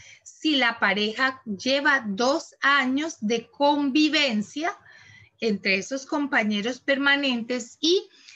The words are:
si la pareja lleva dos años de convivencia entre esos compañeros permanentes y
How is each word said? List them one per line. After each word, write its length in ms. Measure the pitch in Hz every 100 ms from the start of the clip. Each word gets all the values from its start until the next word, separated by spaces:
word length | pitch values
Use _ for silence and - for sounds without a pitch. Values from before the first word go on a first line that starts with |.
| - -
si 340 | - - 311 277
la 220 | 240 233
pareja 640 | 202 196 214 220 262 262
lleva 580 | - 190 254 277 294 277 220
dos 480 | 196 247 294 - -
años 540 | 269 285 254 269 311 -
de 280 | 208 233 -
convivencia 1300 | - 285 294 285 277 302 302 277 214 202 285 339 415 - - - - - -
entre 380 | 226 196 202 196
esos 300 | 196 269 -
compañeros 720 | 311 277 254 214 208 214 254
permanentes 960 | - 269 277 285 277 240 226 247 233 -
y 280 | 311 381 - _ -